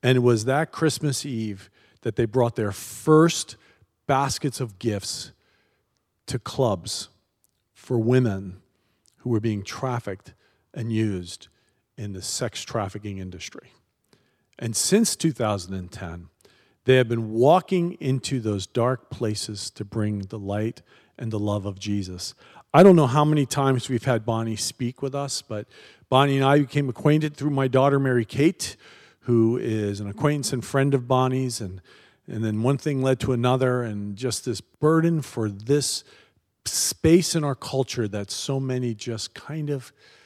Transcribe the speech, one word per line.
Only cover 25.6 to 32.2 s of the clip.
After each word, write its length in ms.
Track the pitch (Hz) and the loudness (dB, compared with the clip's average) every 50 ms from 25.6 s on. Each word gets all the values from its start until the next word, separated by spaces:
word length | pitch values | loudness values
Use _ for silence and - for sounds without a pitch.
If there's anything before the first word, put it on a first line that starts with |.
| 104 _ _ - - - - _ _ _ | -10 _ _ -20 -20 -20 -20 _ _ _
Bonnie 300 | 135 131 139 143 135 135 | 4 6 6 6 4 2
and 80 | 135 | 4
I 140 | 135 143 147 | 4 4 4
became 300 | 147 127 - 147 143 131 | 4 2 0 -2 -2 -2
acquainted 460 | 123 - - - 156 156 151 151 147 | -6 0 2 4 4 4 2 -2 -4
through 160 | - 135 151 | -4 -4 -2
my 160 | 143 135 135 131 | 0 0 0 4
daughter, 320 | 123 131 131 143 139 139 | 4 4 4 6 4 4
Mary 260 | 139 135 127 120 113 | 2 2 2 2 0
Kate, 500 | - - - 143 165 190 _ - - - _ - - - - - - _ _ | 0 0 4 4 4 4 _ -8 -12 -12 _ -20 -20 -20 -20 -20 -20 _ _
who 360 | _ - 120 113 113 113 120 - | _ 2 4 4 4 4 2 0
is 420 | 110 117 110 110 104 101 101 98 | -2 -4 -2 -2 -2 -4 -4 -6
an 80 | 104 101 | -8 -10
acquaintance 460 | 95 - 120 147 147 147 135 - - | -8 -2 0 0 0 0 -2 -4 -6
and 120 | 123 113 | -6 -6
friend 300 | - - 139 139 143 139 | -2 0 0 2 2 2
of 120 | 135 123 120 | 0 0 2
Bonnie's, 540 | 131 127 131 131 131 131 131 127 117 - | 2 2 2 2 0 -2 -2 -4 -4 -6
and, 200 | 113 92 92 92 _ _ - - - _ _ _ | -8 -10 -10 -12 _ _ -20 -20 -20 _ _ _